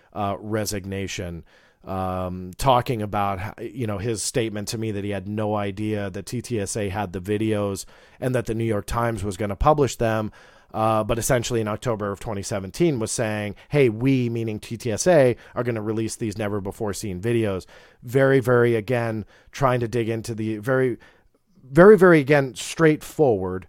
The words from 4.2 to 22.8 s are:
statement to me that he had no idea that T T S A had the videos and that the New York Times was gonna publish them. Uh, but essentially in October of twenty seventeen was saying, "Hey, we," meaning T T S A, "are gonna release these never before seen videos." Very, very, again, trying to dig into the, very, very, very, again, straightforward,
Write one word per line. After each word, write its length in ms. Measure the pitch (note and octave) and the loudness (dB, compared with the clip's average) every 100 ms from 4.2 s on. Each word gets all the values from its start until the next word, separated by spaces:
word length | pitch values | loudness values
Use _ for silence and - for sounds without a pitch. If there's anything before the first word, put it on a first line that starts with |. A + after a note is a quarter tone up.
statement 460 | - C3+ A2+ G#2 G2+ | -4 -2 -2 -4 -6
to 100 | A#2 | -6
me 140 | A2 | -4
that 140 | G2+ G2+ | -4 -4
he 60 | |
had 180 | G2+ F#2+ | -6 -6
no 260 | G#2 G#2+ G#2+ | -4 -2 -2
idea 540 | G2+ G2 G#2+ G#2+ G2+ | -2 -4 -4 -4 -4
that 160 | G2 F#2 | -8 -8
T 160 | A#2+ | -8
T 180 | - A2+ | -6 -4
S 160 | G2 A#2 | -4 -4
A 140 | G2+ | -4
had 240 | G2+ G2 | -4 -6
the 80 | F#2 | -6
videos 640 | F2+ G#2 A2 G#2 G2+ G2 - - - - | -4 -2 0 0 -2 -4 -10 -20 -20 -8
and 160 | C3 B2 | -4 -2
that 120 | A2+ | -2
the 60 | |
New 120 | A2+ A2+ | -2 -2
York 200 | G2+ - | -2 -2
Times 380 | A#2 A#2 A2+ | -2 -2 -2
was 140 | G2 F2+ | -6 -4
gonna 180 | G#2 G2 | -4 0
publish 400 | D3 D3+ C3+ - | 2 4 2 0
them. 380 | A2+ A2 G#2+ - - - _ | 0 0 -4 -8 -20 -20 _
Uh, 320 | - A2 A2 | -2 0 0
but 140 | G#2+ A#2 | 0 -2
essentially 440 | - B2+ A2+ A#2+ | 0 0 0 -2
in 60 | G#2+ | -2
October 440 | G#2+ B2+ G#2+ G2+ | -4 -4 -4 -4
of 80 | G2+ | -6
twenty 240 | A#2+ G2+ | -6 -8
seventeen 560 | F#2 G2+ F#2+ - F3 C3 | -6 -6 -6 0 0 2
was 120 | G#2+ | -2
saying, 440 | - A2+ G#2+ G#2 - - | -2 -2 -2 -6 -10 -4
"Hey, 200 | D3 B2+ | 2 2
we," 400 | G#2+ C3 C3 A#2+ | 2 2 2 0
meaning 300 | A#2 A2+ G#2+ | -2 -4 -6
T 180 | - A2+ | -8 -8
T 140 | A#2+ | -4
S 160 | G#2 F#3 | -2 4
A, 280 | E3 B2+ A2+ - - | 6 6 2 -6 -6
"are 80 | |
gonna 180 | B2 A#2 | -4 -4
release 340 | G#2+ A2 A2 - | -4 -4 -4 -6
these 220 | A2+ G2+ | -8 -4
never 240 | G#2 G#2 | -4 -4
before 320 | G2 - G#2+ | -6 -6 -6
seen 260 | F#2+ A2 F2+ | -6 -8 -6
videos." 460 | A2 A#2 G#2+ F#2+ - - - _ | -2 0 0 -2 -8 -20 -20 _
Very, 360 | B2+ C3+ C3+ C3+ | -2 2 4 4
very, 360 | B2 B2 A#2+ A2+ | 4 4 4 2
again, 500 | G2+ B2 A#2 A2 G2+ - _ | 0 -2 -2 -4 -8 -16 _
trying 280 | - C3+ B2+ | -2 0 2
to 80 | A#2 | 0
dig 220 | A#2 A2+ | -2 -2
into 260 | A2+ A2 A2 | -4 -6 -6
the, 220 | A2 G#2+ | -4 -4
very, 420 | G#2+ C3 C3 A2 - _ _ _ _ _ | -2 0 0 -2 -12 _ _ _ _ _
very, 340 | B2+ C3+ G3 G#3+ | 0 8 10 12
very, 220 | F3+ E3 | 10 8
again, 340 | C3 D3 C3+ | 6 4 2
straightforward, 1120 | - - - | -4 -10 2